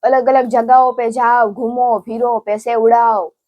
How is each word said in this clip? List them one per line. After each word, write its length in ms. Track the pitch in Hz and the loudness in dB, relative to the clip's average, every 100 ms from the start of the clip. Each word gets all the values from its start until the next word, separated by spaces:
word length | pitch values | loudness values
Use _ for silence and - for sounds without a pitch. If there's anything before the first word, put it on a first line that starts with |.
અલગ 240 | 233 262 247 | 2 0 2
અલગ 160 | 262 254 | 0 0
જગાઓ 460 | 240 226 254 254 | -2 2 4 4
પે 180 | 247 233 | 0 -6
જાઓ, 420 | 233 233 240 226 | -2 0 2 0
ઘૂમો, 480 | 202 226 247 247 220 | -2 -8 -2 -2 -2
ફિરો, 400 | 185 226 240 233 | -4 -6 -2 -4
પૈસે 340 | 208 208 226 | -4 -6 -2
ઉડાઓ. 640 | 233 226 233 233 220 165 _ | 0 2 4 2 0 -4 _